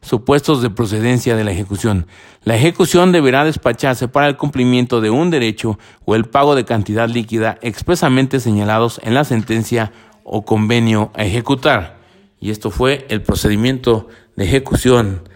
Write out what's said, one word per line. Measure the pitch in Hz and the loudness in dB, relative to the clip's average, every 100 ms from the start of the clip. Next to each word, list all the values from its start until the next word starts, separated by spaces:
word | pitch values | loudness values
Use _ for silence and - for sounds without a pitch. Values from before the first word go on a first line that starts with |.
supuestos | - 120 - 147 - 143 | -4 -4 2 0 2 0
de | 120 | 0
procedencia | 95 113 107 117 123 117 113 | -2 -4 -2 0 0 0 -2
de | |
la | 104 | -2
ejecución. | 92 98 101 117 95 82 - - _ | -4 -6 -4 -2 -2 -4 -14 -20 _
La | - 113 | -2 2
ejecución | 151 170 180 180 185 | 2 2 2 4 6
deberá | 180 139 131 151 | 4 4 2 2
despacharse | 147 127 117 139 123 123 | 0 -2 0 -2 -2 -2
para | 143 143 | 0 0
el | 143 | 0
cumplimiento | 147 139 123 123 120 120 | -4 0 2 2 2 0
de | 110 | 2
un | 120 175 | 0 0
derecho | 160 113 104 117 101 - _ - | 0 -2 -2 -4 -6 -10 _ -2
o | 110 | -2
el | 113 | 0
pago | 139 143 143 | 2 4 2
de | 113 | 0
cantidad | 117 101 107 117 | -2 -2 -2 -2
líquida | 120 110 113 110 - | -2 -4 -2 -4 -4
expresamente | 120 104 - 175 156 131 135 135 | -10 -8 -2 0 2 2 0 -2
señalados | 117 104 104 110 117 - | 0 0 0 0 0 -4
en | 117 | -2
la | 123 147 | 0 0
sentencia | 120 104 113 110 120 107 - - _ | -2 -2 -4 -2 -4 -4 -10 -20 _
o | - 110 | -8 -8
convenio | 101 110 107 120 113 107 110 | -2 0 2 2 2 2 0
a | - | -4
ejecutar. | 104 113 120 139 151 123 87 - _ _ _ _ | -4 -4 -2 0 2 0 -2 -14 _ _ _ _
Y | 104 | -10
esto | 107 110 | -6 -8
fue | - 127 143 - | -2 0 0 -4
el | 110 | -6
procedimiento | - 101 107 104 123 131 123 110 - - _ - | -4 -2 0 0 0 0 0 0 -2 -20 _ -6
de | 98 | 0
ejecución | 139 135 - 127 123 104 92 - | 0 0 -2 2 2 2 -4 -12